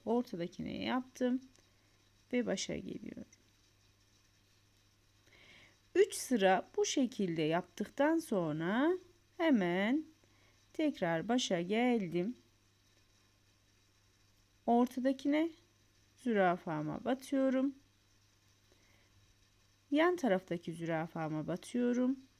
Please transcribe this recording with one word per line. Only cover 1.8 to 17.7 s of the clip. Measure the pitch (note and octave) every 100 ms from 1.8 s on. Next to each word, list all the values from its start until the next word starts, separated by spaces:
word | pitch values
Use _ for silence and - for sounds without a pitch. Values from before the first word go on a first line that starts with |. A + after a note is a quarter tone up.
| _ _ _ _ _
ve | B3 G3+
başa | F#3+ - -
geliyorum. | - - - - - _ _ _ _ _ _ _ _ _ _ _ _ _ _ _ _ _ _ _ _ - - - - _ _ F4
Üç | G#4
sıra | - - A#3+ F#3+ F#3 - -
bu | G#4
şekilde | C#4+ B3+ - F#3 E3
yaptıktan | D3+ E3+ - - G#3 - D4 E4
sonra | - G3 E3 D#3 E3+ A#3 D#4 F4+ - _ _ -
hemen | E4 A#3 F3 F3+ G#3 D4+ - - _ _ _ _ _
tekrar | - D4+ - E3+ E3 G3
başa | B3+ - F3
geldim. | F3 G#3+ B3 A#3 F3 F3 G3 - _ _ _ _ _ _ _ _ _ _ _ _ _ _ _ _ _ _ _ _ _ _ -
Ortadakine | A#3+ B3 C4 C4 C4+ C#4+ D4+ E4 - _ _ _ _ _ _
zürafama | B3 G#3 F3+ F3+ F3 D3+ D3+ D3+
batıyorum. | - C4 - C4+ C4+ C4 C#4